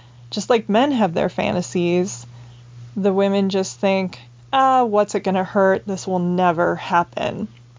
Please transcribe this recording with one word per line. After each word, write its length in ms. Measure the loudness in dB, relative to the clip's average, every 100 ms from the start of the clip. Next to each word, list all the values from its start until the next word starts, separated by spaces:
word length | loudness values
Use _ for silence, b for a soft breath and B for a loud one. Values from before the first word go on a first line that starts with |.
| B B -12
Just 180 | -6 0
like 200 | 0 2
men 220 | 2 2
have 220 | 2 0
their 160 | 0 -2
fantasies, 960 | -2 -2 -2 -4 -2 0 0 -2 -6 -18 B B B B -20 -12 -2
the 180 | 0
women 360 | 2 2 2 0
just 300 | 0 -4 -2
think, 400 | 0 0 -2 -8 -20 -20 -4
"Ah, 320 | 2 4 4 2
what's 300 | 0 0 -2
it 80 |
gonna 200 | -2 -2
hurt? 400 | 0 2 2 2 -2
This 220 | -8 -4
will 120 | -2
never 560 | 0 2 2 2 0 -2
happen." 720 | 0 0 0 -4 -6 -6 -10 -14 -20